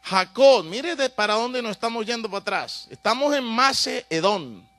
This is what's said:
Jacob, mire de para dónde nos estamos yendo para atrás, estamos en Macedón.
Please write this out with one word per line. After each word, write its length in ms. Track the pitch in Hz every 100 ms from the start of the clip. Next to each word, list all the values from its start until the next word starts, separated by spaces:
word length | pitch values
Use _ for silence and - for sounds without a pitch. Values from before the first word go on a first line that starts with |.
Jacob, 640 | - 190 185 - 277 247 160
mire 320 | 208 320 320
de 120 | 262
para 260 | - 208 214
dónde 260 | 240 254
nos 100 | 233
estamos 340 | 190 233 233 220
yendo 240 | 233 220
para 120 | 196
atrás, 460 | 196 190 123 - -
estamos 440 | - 208 240 294
en 120 | 285 247
Macedón. 1200 | 226 269 254 262 254 - 160 180 208 135 101 -